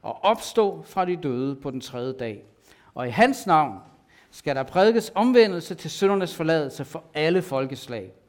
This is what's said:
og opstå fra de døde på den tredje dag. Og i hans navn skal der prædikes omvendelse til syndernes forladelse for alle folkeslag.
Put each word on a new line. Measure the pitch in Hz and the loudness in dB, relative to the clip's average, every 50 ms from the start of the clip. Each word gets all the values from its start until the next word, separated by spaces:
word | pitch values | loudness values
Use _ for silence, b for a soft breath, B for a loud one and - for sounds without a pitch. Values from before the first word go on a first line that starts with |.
og | _ 107 113 - - | _ -10 -12 -2 0
opstå | 190 226 220 - - - 226 214 202 185 160 160 - | 0 0 0 -2 -4 0 2 2 2 0 -4 -14 -10
fra | - 190 185 | -4 -2 -2
de | 180 180 | -2 -2
døde | 170 - 143 123 123 131 139 139 | -4 -2 -4 -2 -2 -2 -4 -6
på | 135 - 143 | -6 -10 -10
den | 131 131 | -10 -10
tredje | - - - 123 120 131 131 | -12 -10 -10 -8 -8 -8 -6
dag. | 131 123 117 107 95 - - _ _ b b b b b b b | -6 -8 -8 -8 -10 -14 -20 _ _ b b b b b b b
Og | - 127 123 | -8 -8 -6
i | |
hans | 113 - 220 254 - - - 196 | 4 4 4 4 4 -2 0 2
navn | 170 156 151 131 101 90 - - _ _ _ b b b b b | 4 4 4 2 -4 -12 -18 -20 _ _ _ b b b b b
skal | _ - - 151 139 | _ -10 -6 -4 -4
der | 135 135 | -4 -4
prædikes | 131 - 180 190 214 233 226 220 - - | -2 2 4 6 6 6 4 0 -2 -2
omvendelse | 190 214 247 254 247 226 214 185 175 160 - 190 | 0 2 4 6 6 6 6 4 -6 -8 -8 -12
til | 156 - 156 | -10 -10 -12
syndernes | - - 196 196 202 196 185 165 - | -6 0 2 2 2 2 0 -4 -4
forladelse | - 165 156 165 160 151 135 - - 147 | -4 0 2 2 2 0 -2 -6 -10 -12
for | - - 165 - _ _ | -10 -10 -14 -14 _ _
alle | 151 151 160 175 185 | -2 0 2 2 0
folkeslag. | 175 180 139 135 135 135 135 120 - - 123 110 95 92 - _ _ | 0 -2 -4 -4 -4 -4 -6 -12 -12 -12 -12 -12 -12 -12 -16 _ _